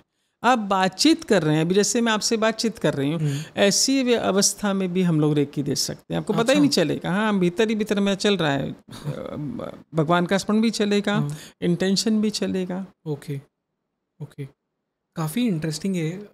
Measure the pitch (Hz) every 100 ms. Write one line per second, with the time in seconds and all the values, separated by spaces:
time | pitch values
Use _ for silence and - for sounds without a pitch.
0 | _ _ _ _ 226 254 202 196 190 -
1 | 294 320 - 202 156 151 165 190 202 247
2 | 233 214 - 233 220 220 226 - 160 143
3 | 139 165 156 143 160 - 202 185 - 269
4 | 247 233 196 190 196 - 208 196 185 175
5 | 180 156 151 151 143 151 143 147 - -
6 | - 165 156 208 233 294 294 - 156 139
7 | 165 185 220 202 180 175 220 220 208 202
8 | 196 196 208 196 156 139 - - - -
9 | 147 - - - 147 - - - - 160
10 | 156 175 175 196 - 214 226 214 208 202
11 | 202 202 147 151 - - 180 170 185 196
12 | 233 214 214 208 190 190 185 185 185 _
13 | 160 147 - 139 - _ _ _ _ _
14 | _ - 147 - 135 _ _ _ _ _
15 | _ - 156 240 247 165 160 151 196 180
16 | 156 180 208